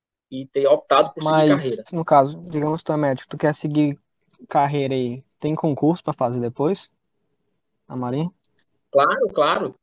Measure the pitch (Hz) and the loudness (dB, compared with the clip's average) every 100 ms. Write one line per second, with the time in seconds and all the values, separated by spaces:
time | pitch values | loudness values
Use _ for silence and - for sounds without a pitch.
0 | _ _ _ 131 135 139 139 147 - 135 | _ _ _ -14 -8 0 2 2 4 2
1 | 147 - 156 156 156 143 135 113 - 175 | 2 0 0 4 4 2 0 -6 -6 -6
2 | 160 147 135 165 175 156 151 160 - 151 | 2 4 4 -2 -8 -4 -4 -4 -4 -2
3 | 147 131 - 156 156 151 156 147 147 143 | -2 -2 -8 -4 -2 -2 -2 0 0 -2
4 | _ _ _ _ 247 151 143 147 135 131 | _ _ _ _ -4 0 0 0 -2 -2
5 | 123 127 - _ 151 156 165 135 147 175 | -4 -8 -14 _ -6 -2 -2 0 0 0
6 | - 147 123 123 120 - 143 190 - _ | -4 -4 -2 -2 -4 -2 -2 -2 -8 _
7 | _ _ _ _ _ _ _ _ - 127 | _ _ _ _ _ _ _ _ -16 -10
8 | 123 131 170 - _ _ _ _ _ 139 | -6 -4 -6 -8 _ _ _ _ _ 2
9 | 147 226 254 - 151 185 165 - | 2 2 -2 0 0 0 -4 -10